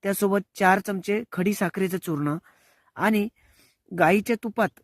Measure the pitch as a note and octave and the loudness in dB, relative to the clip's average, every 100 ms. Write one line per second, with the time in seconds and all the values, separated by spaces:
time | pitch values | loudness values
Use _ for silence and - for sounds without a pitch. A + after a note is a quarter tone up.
0 | G3 G3 G3+ G3+ F#3+ - F#3+ F#3+ F#3+ G3 | -4 0 2 0 -2 0 4 4 0 -6
1 | - G#3 A#3+ - F3+ G#3 F#3 G3 F#3 F3+ | -4 -4 -4 -2 0 0 -2 -2 -2 -2
2 | - D3+ D3 D#3 _ _ _ _ _ - | -4 -2 -2 -4 _ _ _ _ _ -2
3 | G3 G#3+ G#3 _ _ _ _ _ _ F3 | 0 2 -2 _ _ _ _ _ _ 0
4 | E3 G3 G3+ A3+ A3+ G#3 G3+ _ | 4 4 0 -4 -4 -2 -4 _